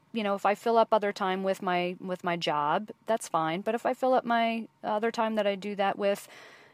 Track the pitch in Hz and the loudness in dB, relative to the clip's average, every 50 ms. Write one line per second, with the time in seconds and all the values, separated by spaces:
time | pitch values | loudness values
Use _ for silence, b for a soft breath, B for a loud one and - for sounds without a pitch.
0 | _ _ - 226 208 202 202 196 - 196 208 - - 233 233 226 220 - 226 214 | _ _ -6 -4 -2 -2 -2 0 2 0 0 2 0 2 4 4 4 6 4 2
1 | 208 202 202 - 208 185 185 190 190 190 190 - 202 190 180 175 180 180 185 - | 2 0 -2 0 0 0 0 0 0 0 -2 0 0 0 0 0 0 -2 -4 -6
2 | - 190 180 - - 180 170 170 165 180 151 147 147 147 160 196 214 - - - | -6 -8 -8 -4 -2 -2 -2 0 0 0 0 0 2 2 0 0 -2 -4 -12 -14
3 | _ - 220 226 - - - 165 160 160 165 185 202 226 220 233 - - 254 - | _ -2 -2 -2 -2 -2 -2 0 0 0 -2 -2 -2 -2 -4 0 0 -2 -2 0
4 | 262 254 262 247 - 233 233 233 233 226 226 226 220 - _ _ - - 214 214 | 2 2 2 2 2 2 2 2 2 0 0 -4 -6 -10 _ _ -6 -4 -2 0
5 | 220 233 226 240 220 220 220 214 202 202 202 190 185 208 208 185 196 196 - - | 0 -2 0 0 -2 0 0 0 0 0 -2 -2 -4 -6 -4 0 0 0 0 0
6 | 202 202 202 - - B B B B B B B B B | 0 0 0 0 -4 B B B B B B B B B